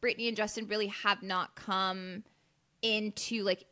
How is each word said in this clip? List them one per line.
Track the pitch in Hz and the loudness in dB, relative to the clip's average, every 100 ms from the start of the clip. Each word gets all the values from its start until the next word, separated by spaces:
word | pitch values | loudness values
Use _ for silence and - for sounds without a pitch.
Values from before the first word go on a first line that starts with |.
Britney | 247 220 233 | 0 2 0
and | 214 | 0
Justin | 208 233 214 | 0 -2 -2
really | 214 202 | 0 0
have | 202 208 196 | 0 0 2
not | 190 185 - - | 0 0 -2 -6
come | - 190 190 185 185 196 - _ _ _ _ _ | -2 0 2 0 -6 -10 -12 _ _ _ _ _
into, | 226 214 214 202 - 233 | 0 2 0 -4 -4 0
like, | 202 185 - | 2 0 0